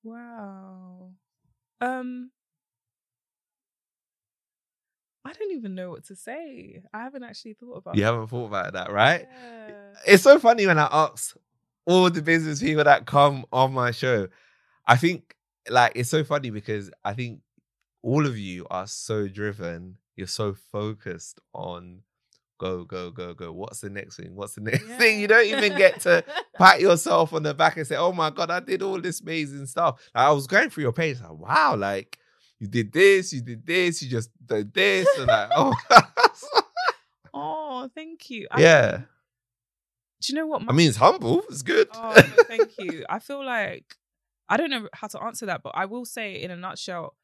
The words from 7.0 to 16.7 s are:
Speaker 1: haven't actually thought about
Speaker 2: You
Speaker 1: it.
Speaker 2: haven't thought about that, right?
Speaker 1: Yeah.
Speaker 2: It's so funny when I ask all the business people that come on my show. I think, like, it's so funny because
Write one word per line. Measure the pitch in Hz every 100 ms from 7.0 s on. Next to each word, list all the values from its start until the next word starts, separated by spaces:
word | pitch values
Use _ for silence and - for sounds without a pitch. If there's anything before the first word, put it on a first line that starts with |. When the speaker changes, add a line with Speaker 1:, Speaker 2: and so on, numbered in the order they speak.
Speaker 1:
haven't | 247 277
actually | 240 220 226 214
thought | 240 -
about | - 101
Speaker 2:
You |
Speaker 1:
it. | 104
Speaker 2:
haven't | 117 110
thought | 120 113
about | 101 92
that, | 95 90
right? | 101 117 170 -
Speaker 1:
Yeah. | 254 247 233 214 208 - 202 -
Speaker 2:
It's | 196
so | 262 294
funny | 240 233 196
when | 160
I | 147
ask | 151 156 - - - _ _ _ _ -
all | 180 185
the | 170
business | 151 165 160 147
people | 165 151
that | 147 143 113
come | 143 143 139 123
on | 127 131
my | 131 123
show. | 117 131 120 92 _ _ _ _ _ -
I | 120
think, | 170 180 _ _ _ _ -
like, | 123 120 -
it's | 123
so | 160
funny | 151 147 131
because | 107 104